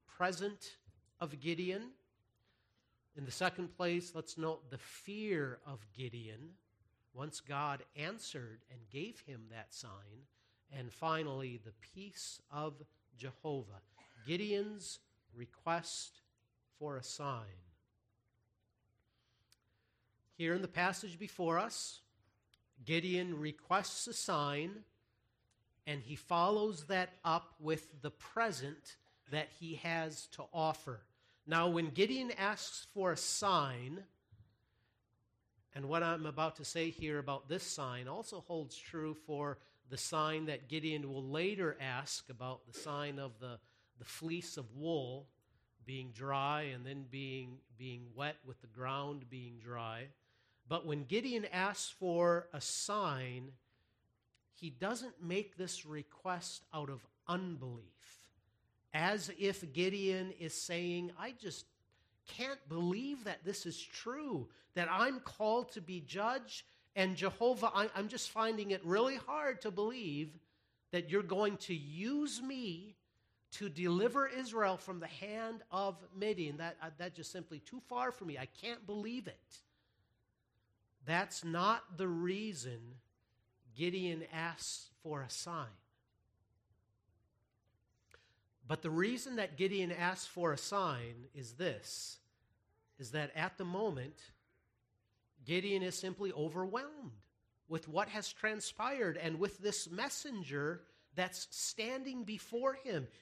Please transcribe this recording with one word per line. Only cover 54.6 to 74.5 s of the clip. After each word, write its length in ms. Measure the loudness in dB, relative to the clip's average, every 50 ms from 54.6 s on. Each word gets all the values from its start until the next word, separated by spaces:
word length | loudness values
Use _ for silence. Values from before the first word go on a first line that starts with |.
| -10 -10
doesn't 520 | -6 -2 0 0 0 -2 -4 -8 -10 -8 -4
make 360 | 0 0 0 0 0 -4 -6
this 260 | -4 -4 -4 -6 -6
request 800 | -6 -6 -6 -8 -8 -12 -8 -2 -2 -2 -2 -2 -6 -8 -10 -12 -6 -4
out 160 | -4 -4 -4
of 180 | -6 -8 -12 -16 _ _ -4 -2
unbelief, 560 | 0 0 0 -2 -4 -4 -4 -6 -6 -8 -10 -14 -20 _ -20 -20 -20 -20 -20 -20 _ _ _ _ _ _ _ _ _ _ _ _ 0
as 360 | 4 4 4 4 4 0 -4 -4 2
if 320 | 2 2 2 2 -4 -4 2
Gideon 580 | 4 4 4 4 4 4 4 4 4 0 -2 -4 -6
is 140 | -6 -6 -4
saying, 580 | -4 -4 -2 0 0 2 2 0 0 0 -2 -4 -6
"I 140 | -8 -8 -8
just 340 | -6 -8 -6 -6 -6 -10 _ _ _ _ _ _ _ _ _ _ _ _
can't 400 | -12 -6 -4 -2 -2 -2 -6 -6
believe 580 | -4 0 2 4 4 4 2 2 -2 -2 -2 -2
that 200 | -4 -4 -4 -2
this 220 | -4 -4 -2 -2
is 120 | -4 -4 -6
true, 720 | -8 -10 -10 -8 -4 -4 -4 -2 -2 -2 -2 -2 -2 -4 -10 -20 -18 _ 0
that 160 | 0 2 4
I'm 300 | 6 6 6 4 4 0
called 520 | -6 -8 -2 2 4 6 6 4 4 0 -6
to 100 | -10 -6
be 180 | -4 -4 -6
judge, 640 | -4 -4 -2 2 2 2 2 0 -2 -6 -10 -10 -12 -14 -20 _ _ _ 2
and 180 | 4 4 4 4
Jehovah, 560 | 2 2 0 2 6 6 6 6 6 4 4 6
I, 160 | 6 4 4 2
I'm 140 | 0 -2 -2
just 220 | -2 -4 -4 -2
finding 400 | 2 2 4 4 4 2 2 2
it 120 | 2 2 4
really 300 | 6 8 8 8 6 4
hard 440 | 2 -2 0 0 2 2 2 2 2 -2
to 80 | -2
believe 600 | 0 2 2 2 2 0 -2 -2 0 0 -2 -2 -6 -14 _ _ _ _ _ _ _ _ _ -2 -2
that 180 | 0 0 4
you're 120 | 2 2 4
going 360 | 4 2 4 4 4 2 0
to 160 | -4 -4 -4
use 680 | -4 -4 -6 -6 -2 -2 0 2 2 2 0 0 -2
me 560 | -4 -4 -4 -4 -2 -4 -4 -6 -8 -12 -18 _ _ _ _ _ _ _ _ _ _ -14 -8
to 160 | -6 -4 -4
deliver 600 | -2 2 4 6 6 6 6 6 6 6 4 4
Israel 500 | 2 -2 -4 -2